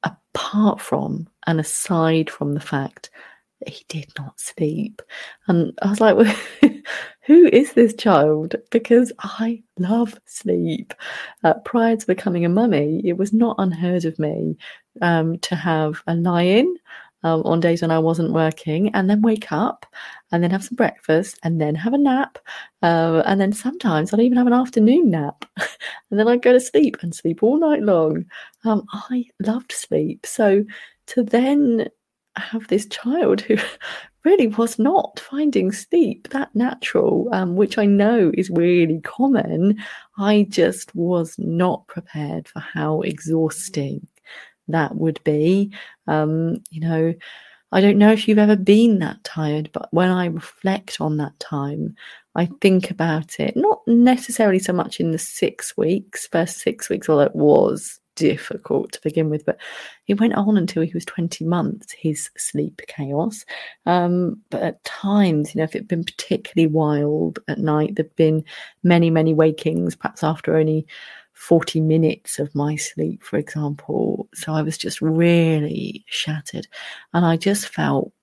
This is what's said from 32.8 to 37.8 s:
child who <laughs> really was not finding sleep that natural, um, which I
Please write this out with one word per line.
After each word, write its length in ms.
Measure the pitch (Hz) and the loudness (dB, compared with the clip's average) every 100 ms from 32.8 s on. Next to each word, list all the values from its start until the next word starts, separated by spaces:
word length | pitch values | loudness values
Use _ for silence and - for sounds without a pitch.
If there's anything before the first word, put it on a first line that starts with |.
| 208 | -2
child 540 | - 240 311 - 202 | -8 -4 0 2 0
who 160 | - 214 - - - | 0 -2 -2 -10 -14
<laughs> 340 | - - _ | -14 -18 _
really 240 | 311 392 233 | 4 4 4
was 300 | 208 233 - | 2 -2 2
not 420 | 220 - - - | 2 2 0 -10
finding 500 | - 269 302 208 185 | -10 -2 0 2 0
sleep 580 | 202 - 339 254 - - | -4 -2 2 2 -2 -8
that 240 | 269 - | -6 -4
natural, 760 | 208 247 - - - - - 240 | -2 -2 -2 -2 0 2 2 0
um, 220 | 190 185 | -2 -2
which 240 | 180 202 | 0 0
I 80 | - | 2